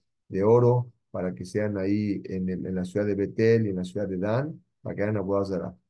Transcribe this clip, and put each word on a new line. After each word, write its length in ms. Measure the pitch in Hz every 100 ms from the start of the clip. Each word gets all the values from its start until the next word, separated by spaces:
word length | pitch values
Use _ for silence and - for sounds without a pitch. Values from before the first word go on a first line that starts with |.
| _ _ -
de 140 | 92
oro 480 | 104 120 120 123 120 _ _
para 220 | 95 90
que 100 | 90
sean 340 | 92 104 104 101
ahí 420 | 95 104 104 92
en 240 | - 95 92
el, 180 | 90 85
en 80 |
la 100 | 92
ciudad 220 | 90 101 104
de 80 |
Betel 520 | 98 95 90 113 113 107
y 40 |
en 60 | 92
la 80 |
ciudad 240 | 90 101 98
de 100 | 92
Dan, 440 | 104 117 151 165 _ _
para 140 | - 90
que 60 |
hagan 140 | 101 107
Abodah 300 | 95 98 95
Zará. 300 | 90 82 -